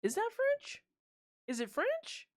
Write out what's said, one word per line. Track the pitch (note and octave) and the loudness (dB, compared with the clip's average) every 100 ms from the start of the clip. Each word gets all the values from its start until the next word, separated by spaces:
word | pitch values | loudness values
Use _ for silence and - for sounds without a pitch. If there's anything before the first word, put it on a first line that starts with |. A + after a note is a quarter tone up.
Is | B3 | 0
that | A#3+ A4+ | 2 -2
French? | A4+ C5+ C#5+ - - _ _ _ _ _ _ - | 2 2 2 -2 -14 _ _ _ _ _ _ -6
Is | A#3+ | -2
it | A#3 | -2
French? | - G#4+ D#5+ E5 - - | 2 2 2 -2 -12 -14